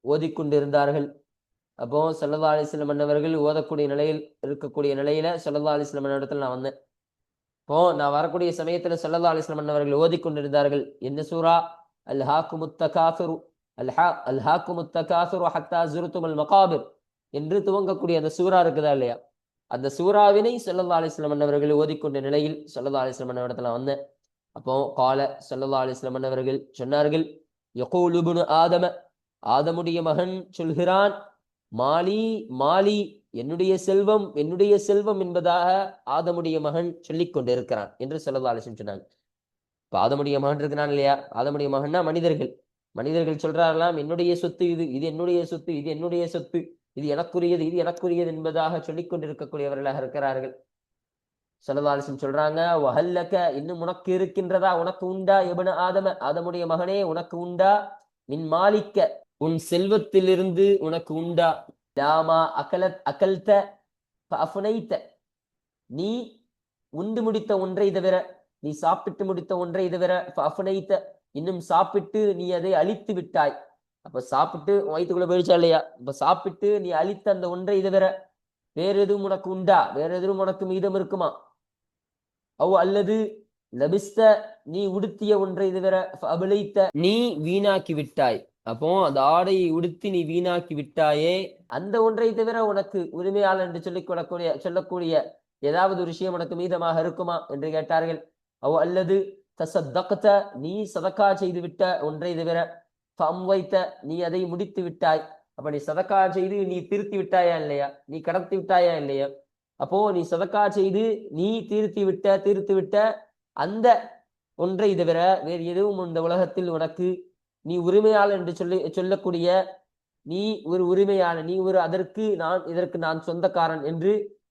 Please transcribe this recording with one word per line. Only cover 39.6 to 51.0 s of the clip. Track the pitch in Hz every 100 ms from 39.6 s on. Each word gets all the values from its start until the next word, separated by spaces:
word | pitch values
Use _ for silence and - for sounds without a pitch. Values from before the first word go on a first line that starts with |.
| _ _
இப்ப | _ -
ஆதமுடைய | 110 139 143 139
மகன் | 139 147
இருக்கிறான் | 147 147 147
இல்லையா? | 143 139 139 -
ஆதமுடைய | - 135 143 143
மகன்னா | 135 147 175
மனிதர்கள், | 160 170 165 156 135 - _ _ _
மனிதர்கள் | - 131 165 160 151
சொல்றார்களாம், | 160 160 165 160 170 165
"என்னுடைய | 147 170 175 175
சொத்து | 175 180 175
இது, | 165 160
இது | 131 165
என்னுடைய | 156 175 175 165
சொத்து, | 170 156 151
இது | 147
என்னுடைய | 151 175 175 170
சொத்து, | 170 - 170 - - _
இது | - 147 147
எனக்குரியது, | 170 180 175 175
இது | 156 175
எனக்குரியது" | 165 175 180 175 165
என்பதாக | 160 160 156 160 170
சொல்லிக் | 151 160 170
கொண்டிருக்கக்கூடியவர்களாக | 170 151 147 147 156 143 135 139 139
இருக்கிறார்கள். | 131 143 139 131 131 - _ _ _ _